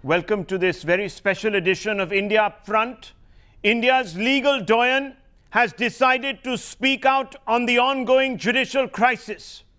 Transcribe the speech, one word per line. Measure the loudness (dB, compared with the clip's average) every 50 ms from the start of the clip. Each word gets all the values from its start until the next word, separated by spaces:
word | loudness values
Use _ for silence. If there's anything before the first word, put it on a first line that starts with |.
| 0
Welcome | 0 0 0 0 -2 -4 -4 -2
to | -4 -4
this | 0 0 -2 -2 -2 -2
very | -2 0 0 0 -6
special | -10 -6 _ -4 -4 -2 -2 -2 -2
edition | 0 0 0 -2 0 -2 -4 -2 -4
of | -4 -2
India | -2 -2 -2 2 2 2
Up | 2 2 -4 -8 -8
Front. | -2 0 0 0 0 -6 -16 -20 -20 -20 _ -20 -20 -20 -20 _ _ _ -2 0
India's | 0 0 2 2 2 2 2 0 -2 -6
legal | -2 0 2 2 2 2 2 0 0
doyen | 2 2 2 2 4 2 0 0 -2 -6 -14 _ _ _ _ _ _ _
has | 0 0 0 0
decided | 0 -4 -4 -4 0 2 2 2 2 0 -2 -6 -8 -6 -6
to | -6 -6
speak | -6 -6 -12 -10 _ 0 0 0 2 2
out | 2 2 2 -2 -4 -12 -14 _
on | 0 0 0 2
the | 2 2 2
ongoing | 2 2 0 -2 2 4 4 4 4 2 -2 -2
judicial | -2 0 0 0 0 0 0 -2 -2
crisis. | -2 -2 0 0 0 0 -2 -6 -12 -12 -12 -12 -20 -20 -20 _ _ _